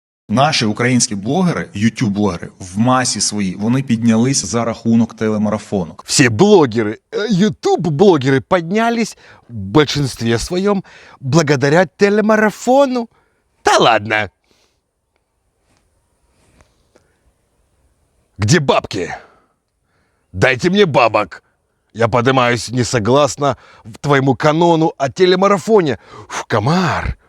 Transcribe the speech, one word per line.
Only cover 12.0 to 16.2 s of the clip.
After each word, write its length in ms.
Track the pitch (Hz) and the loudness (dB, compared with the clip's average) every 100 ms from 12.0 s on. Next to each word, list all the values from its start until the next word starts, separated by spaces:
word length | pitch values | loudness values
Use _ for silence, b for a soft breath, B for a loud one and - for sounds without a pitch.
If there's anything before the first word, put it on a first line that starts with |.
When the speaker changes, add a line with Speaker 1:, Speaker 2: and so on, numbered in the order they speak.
| 202 208 214 214 214 - 247 269 277 247 233 _ _ _ _ _ | 0 2 2 2 0 -2 0 2 2 -2 -8 _ _ _ _ _
Speaker 2:
Да 140 | - 392 | 0 4
ладно. 520 | 143 110 107 107 101 _ _ _ _ _ _ _ _ _ _ _ _ _ _ _ _ _ _ _ | 4 2 0 -2 -2 _ _ _ _ _ _ _ _ _ _ _ _ _ _ _ _ _ _ _